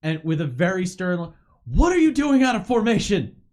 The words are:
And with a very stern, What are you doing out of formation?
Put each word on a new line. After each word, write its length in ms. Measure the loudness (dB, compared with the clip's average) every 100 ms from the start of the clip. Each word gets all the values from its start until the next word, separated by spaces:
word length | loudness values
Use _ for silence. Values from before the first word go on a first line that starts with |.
And 220 | -6 -6
with 180 | -4 -4
a 40 |
very 400 | -4 -2 -2 -2
stern, 480 | -6 -6 -6 -4 -6 -14 _ _
What 260 | -6 2 4
are 60 | 4
you 140 | 2
doing 320 | 2 2 2
out 120 | 2
of 120 | 0 0
formation? 680 | 0 2 0 0 -2 -2 -12 _